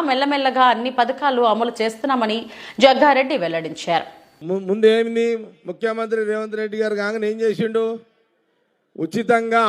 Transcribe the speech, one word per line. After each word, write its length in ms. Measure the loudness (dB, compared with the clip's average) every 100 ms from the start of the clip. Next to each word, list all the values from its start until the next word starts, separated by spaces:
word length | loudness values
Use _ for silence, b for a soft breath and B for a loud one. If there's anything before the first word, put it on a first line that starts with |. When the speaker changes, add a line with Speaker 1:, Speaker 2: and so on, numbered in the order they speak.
| 2
Speaker 1:
మెల్లమెల్లగా 560 | 0 0 0 0 4 4
అన్ని 180 | 4 -2 -2
పథకాలు 440 | -2 0 0 2 2
అమలు 220 | 2 -2 -2
చేస్తున్నామని 560 | -4 -4 -2 0 0 -4 -8 B B B 6
జగ్గారెడ్డి 500 | 6 6 4 2 0
వెల్లడించారు. 640 | -2 -4 -6 -8 -2 -2 -2 -16 _ -14 -6
Speaker 2:
ము-, 160 | -6 -4
ముందు 160 | 2 4 4
ఏమింది, 300 | 0 0 -2 -2 -8 -18 -14
ముఖ్యమంత్రి 520 | -6 -4 -4 -4 -4 -2
రేవంత్ 260 | -4 -4 -6
రెడ్డి 160 | -6 -2
గారు 120 | -2 -2
కాగానే 240 | -4 -4 -4
ఏం 60 | -2
చేసిండు? 400 | -2 0 -2 -2 -2 -6 -12 _ _ _ _ _ _ _ _ -8
ఉచితంగా 560 | -6 -2 2 2 2 2